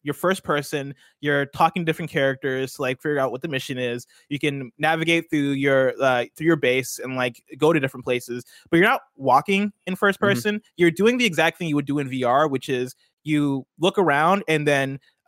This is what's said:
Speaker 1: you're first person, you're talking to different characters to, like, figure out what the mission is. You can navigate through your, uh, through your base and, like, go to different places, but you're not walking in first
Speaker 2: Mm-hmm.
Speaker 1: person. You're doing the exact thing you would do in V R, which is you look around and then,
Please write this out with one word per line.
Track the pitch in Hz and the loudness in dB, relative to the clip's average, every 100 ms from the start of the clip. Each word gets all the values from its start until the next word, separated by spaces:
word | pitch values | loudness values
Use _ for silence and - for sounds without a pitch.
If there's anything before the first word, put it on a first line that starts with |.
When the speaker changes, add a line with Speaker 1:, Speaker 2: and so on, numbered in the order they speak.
Speaker 1:
you're | 143 | -8
first | 139 180 190 | -2 -2 -2
person, | - 147 139 147 139 139 _ _ | -2 -4 -4 -8 -8 -14 _ _
you're | 147 143 139 | -2 0 0
talking | - 165 190 | 2 2 2
to | 160 | -4
different | 156 160 | -4 -4
characters | 147 135 131 143 131 131 | 0 0 0 -4 -4 -6
to, | - | -4
like, | 131 135 | -4 -4
figure | 156 147 | -4 -2
out | 135 | -2
what | 123 | -4
the | 170 | -6
mission | 131 - 127 | -6 -6 -6
is. | 123 120 - _ - | -6 -6 -12 _ -10
You | 143 | -4
can | 151 139 127 - | -4 -4 -10 -4
navigate | 156 160 160 165 160 | -2 0 2 0 0
through | 151 139 | -2 0
your, | 139 139 135 131 117 | 0 2 2 2 2
uh, | 131 123 120 - | 2 2 -2 -2
through | 160 | 0
your | 156 | 2
base | 127 127 127 - | 2 0 -2 -8
and, | 127 131 | -8 -4
like, | 127 117 - 139 | -4 -6 -12 0
go | 151 | 2
to | 160 | 2
different | 135 123 | 0 -4
places, | 127 123 - 123 - - - | -4 -4 -4 -10 -10 -20 -2
but | 165 | 2
you're | 208 | 4
not | 269 - - | 2 -4 -6
walking | 135 131 160 196 208 - - | 2 2 4 0 -2 -6 -10
in | 185 | -2
first | 202 190 | 0 2
Speaker 2:
Mm-hmm. | 202 | 0
Speaker 1:
person. | 185 208 208 - - | 0 -2 -4 -6 0
You're | 170 | 2
doing | 165 214 247 | 4 2 2
the | 240 | 0
exact | 156 160 - | 2 0 0
thing | 170 | -4
you | 147 | -2
would | 139 | -2
do | 143 | -4
in | 135 | -4
V | 131 123 | -2 2
R, | 131 151 | 2 2
which | 131 - | -2 -4
is | 127 127 - _ _ | -4 -4 -10 _ _
you | 151 151 143 139 127 - | -2 0 0 -2 -8 -2
look | 170 208 | 0 2
around | 170 143 160 196 180 | 2 4 4 2 0
and | 156 147 | 0 2
then, | 143 135 135 _ _ | 2 0 -6 _ _